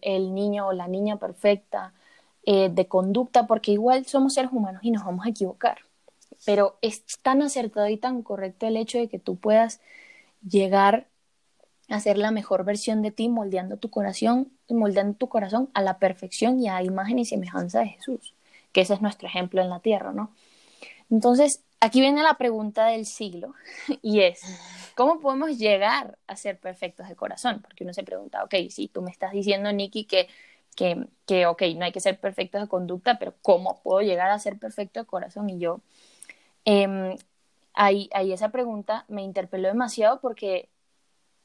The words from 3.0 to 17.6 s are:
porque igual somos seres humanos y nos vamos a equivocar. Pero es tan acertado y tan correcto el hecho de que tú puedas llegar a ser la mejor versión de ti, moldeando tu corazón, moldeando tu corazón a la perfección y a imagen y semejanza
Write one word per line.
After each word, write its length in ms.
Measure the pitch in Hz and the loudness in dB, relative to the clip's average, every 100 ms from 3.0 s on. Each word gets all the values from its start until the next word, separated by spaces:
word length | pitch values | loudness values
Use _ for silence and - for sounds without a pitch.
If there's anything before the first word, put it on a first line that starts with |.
| 190 196 247 247 226 | 0 0 2 2 4
porque 240 | 220 214 | 2 2
igual 340 | 208 233 262 262 | 2 4 2 2
somos 260 | 277 269 269 | 2 2 2
seres 160 | 254 | 0
humanos 300 | 254 196 190 | -2 -4 -4
y 60 | 226 | -2
nos 120 | 214 185 | -2 -2
vamos 200 | 180 220 | -4 -4
a 40 | |
equivocar. 500 | 220 185 - 240 - - _ _ _ _ - - | -2 -4 -2 -2 -4 -10 _ _ _ _ -8 0
Pero 320 | 202 196 - | 2 2 0
es 220 | 226 214 - - | -6 -6 -12 -4
tan 200 | 262 269 | 0 2
acertado 440 | 285 277 226 214 208 | 2 -2 -4 -2 -2
y 80 | 214 | -2
tan 260 | 254 247 | -4 -6
correcto 420 | 220 196 190 180 226 | -6 -8 -8 -6 -4
el 100 | 220 | -2
hecho 200 | 220 240 | -2 -4
de 100 | 233 | -4
que 100 | 190 | -6
tú 160 | - 185 | -8 -4
puedas 420 | 214 220 226 - _ - - - _ _ 196 | 4 4 4 -2 _ -20 -20 -20 _ _ 0
llegar 600 | 202 190 196 196 226 - _ _ _ _ _ _ _ - | 2 4 6 6 4 0 _ _ _ _ _ _ _ -6
a 100 | 214 | -2
ser 180 | 208 202 | 2 2
la 140 | 214 | 2
mejor 320 | 214 202 185 185 | -2 0 -2 0
versión 380 | 208 - 214 | -2 -2 -2
de 80 | 214 | -2
ti, 180 | 208 226 | -2 -2
moldeando 480 | 233 202 185 185 202 | -2 -2 -4 -4 -8
tu 140 | 226 | -6
corazón, 600 | 214 202 190 220 247 269 _ - | -4 -4 0 2 2 0 _ -4
moldeando 480 | 233 208 196 202 202 | 0 2 2 0 -2
tu 120 | 254 | -2
corazón 400 | 226 190 220 269 208 | -2 0 -2 -2 0
a 80 | |
la 160 | 190 190 | 0 2
perfección 600 | 190 185 185 - 226 254 | 0 0 -8 0 2 2
y 80 | 226 | 0
a 140 | 185 | -2
imagen 380 | 185 190 202 247 | -2 -4 -2 -2
y 60 | 233 | -2
semejanza 560 | 208 180 180 | -4 -6 -6